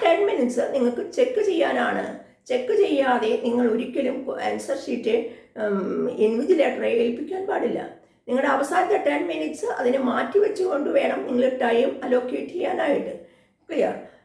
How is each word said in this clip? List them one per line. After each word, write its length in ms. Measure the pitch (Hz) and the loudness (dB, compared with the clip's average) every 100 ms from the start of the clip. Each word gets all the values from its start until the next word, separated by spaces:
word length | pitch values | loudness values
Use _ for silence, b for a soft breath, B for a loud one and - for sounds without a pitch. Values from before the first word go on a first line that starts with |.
ടെൻ 220 | 339 349 403 | 2 4 2
മിനിറ്റ്സ് 340 | 311 240 247 | 2 0 0
നിങ്ങൾക്ക് 520 | - 277 240 240 - | -2 0 0 -2 -4
ചെക്ക് 320 | - 254 - | 0 2 2
ചെയ്യാനാണ്. 760 | 392 330 269 254 220 196 202 - B B - | 0 2 2 0 0 -2 -6 -10 B B -4
ചെക്ക് 260 | 247 - | -4 0
ചെയ്യാതെ 680 | 415 349 285 262 247 226 247 | 2 4 2 2 2 2 0
നിങ്ങൾ 260 | 240 240 240 | 0 2 2
ഒരിക്കലും 720 | 226 - 302 - - - - | 0 -2 -2 -2 -2 -6 -4
ആൻസർ 340 | 214 214 - 269 - | -4 -4 -4 -6 -4
ഷീറ്റ്, 440 | 240 220 226 - B B 226 214 | -4 0 0 0 B B -6 -2
ഉം, 440 | 196 180 165 165 | 0 -2 -2 -2
ഇൻവിജിലേറ്ററെ 800 | - 220 226 277 320 269 220 214 | 2 2 2 2 4 4 0 0
ഏൽപ്പിക്കാൻ 580 | 233 233 - 302 370 392 | 2 0 -2 -6 -6 -4
പാടില്ല. 420 | - 233 - - - b b - | -2 -2 -4 -8 -14 b b -4
നിങ്ങളുടെ 200 | 254 285 | 0 2
അവസാനത്തെ 480 | 269 285 349 359 415 | 0 0 0 2 2
ടെൻ 300 | 294 294 349 | 2 0 -2
മിനിറ്റ്സ് 400 | 311 311 - - | -4 -4 -4 -6
അതിന് 320 | - 247 269 | -2 0 2
മാറ്റി 400 | 247 233 - 403 | 0 0 2 2
വെച്ചുകൊണ്ട് 520 | 427 - 370 285 - | 2 2 0 0 2
വേണം 360 | - - - - | 2 2 -2 -2
നിങ്ങൾ 320 | 247 262 - | 2 2 2
ടൈം 380 | 240 233 269 - | 2 2 2 0
അലോക്കേറ്റ് 480 | 262 247 254 285 - | 0 0 0 -6 -6
ചെയ്യാനായിട്ട്. 680 | 349 - 330 311 - - - B B B _ - | -4 -2 0 0 0 -2 -10 B B B _ -8
ക്ലിയർ? 260 | 302 190 - - B | -2 0 -2 -12 B